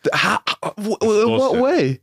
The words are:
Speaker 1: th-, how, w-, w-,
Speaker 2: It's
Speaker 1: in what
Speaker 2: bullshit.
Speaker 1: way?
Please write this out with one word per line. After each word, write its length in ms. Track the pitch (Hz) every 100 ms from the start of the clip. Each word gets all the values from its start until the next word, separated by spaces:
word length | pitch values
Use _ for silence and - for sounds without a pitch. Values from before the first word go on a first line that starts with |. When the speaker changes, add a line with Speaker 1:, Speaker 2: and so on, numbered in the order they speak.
Speaker 1:
th-, 100 | -
how, 260 | - - 220 - - - -
w-, 200 | 208 -
w-, 180 | 226 214
Speaker 2:
It's 60 | 233
Speaker 1:
in 40 |
what 60 | 226
Speaker 2:
bullshit. 220 | 262 233
Speaker 1:
way? 380 | 262 339 135 135